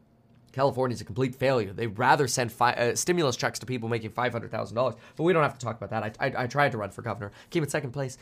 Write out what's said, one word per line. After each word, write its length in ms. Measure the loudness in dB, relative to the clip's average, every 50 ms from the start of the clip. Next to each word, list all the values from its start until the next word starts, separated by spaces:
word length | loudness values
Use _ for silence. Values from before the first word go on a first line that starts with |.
| _ _ _ _ _ _ _ _ _ _
California's 500 | -2 0 2 2 2 2 0 0 0 -4
a 40 | -8
complete 300 | -6 -4 -2 -2 -2 -2
failure. 360 | 0 2 2 4 2 2 0
They'd 280 | -4 -4 -6 -4 -2 2
rather 280 | 4 4 6 6 4
send 240 | 2 2 0 -2 -2
fi-, 220 | 0 2 2 4 4
uh, 220 | 4 2 2 2
stimulus 400 | 0 0 0 2 4 4 2 2
checks 240 | 2 -2 -2 -2 -4
to 80 | -6
people 200 | -6 -6 -4 -2
making 220 | -2 -2 -2 -4 -6
five 220 | -4 -2 -2 -2
hundred 180 | -2 -4 -6 -6
thousand 260 | -6 -6 -6 -4 -2
dollars, 200 | 0 0 0 -2 -6 -14 -14 -6
but 80 | 0 2
we 80 | 4
don't 120 | 4 6 4
have 140 | 2 0
to 60 | -2 -8
talk 140 | -8 -6 -6
about 120 | -6 -4
that. 260 | -4 -4 -4 -4 -4 -4
I, 80 | -4
I, 160 | -2 -2 -2 -4
I 40 |
tried 240 | -2 2 2 2 2
to 80 | 2 -2
run 100 | -6 -6
for 140 | -8 -8 -6
governor. 280 | -6 -6 -6 -8 -12 -12 -16 -10 -4
Came 120 | -2 -2 -2
in 60 | 0
second 220 | -2 -2 -4 -4
place 260 | -6 -6 -6 -8 -8 -12